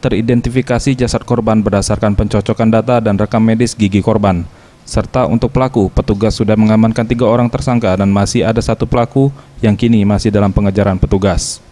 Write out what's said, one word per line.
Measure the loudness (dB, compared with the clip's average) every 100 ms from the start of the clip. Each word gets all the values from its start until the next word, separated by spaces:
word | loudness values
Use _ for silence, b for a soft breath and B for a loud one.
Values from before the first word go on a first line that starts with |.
teridentifikasi | -2 -2 0 0 0 -4 -2 -2 0 0
jasad | -2 -2 -2
korban | -2 0 0
berdasarkan | 2 0 0 0 0 0
pencocokan | 0 -2 -2 0 2
data | 2 2 0
dan | 0 -2
rekam | 0 0
medis | 2 2 0 0
gigi | 0 0
korban. | 0 2 2 0 -4 B B B -8
Serta | -6 -4 -2 0
untuk | 0 0
pelaku, | 0 0 0 0
petugas | -2 -2 0 -2 -2
sudah | 0 2
mengamankan | 4 4 2 0
tiga | -2 0 0
orang | 2 0
tersangka | -2 -2 0 0 0
dan | 2
masih | 2 0 0 0
ada | -2
satu | -2 -2 -2
pelaku | -2 -2 0 0 -2 B B
yang | 0 2
kini | 2 2 2
masih | 2 0
dalam | 2 0 0
pengejaran | 0 0 0 0
petugas. | 0 0 0 -2 -4 -12 -16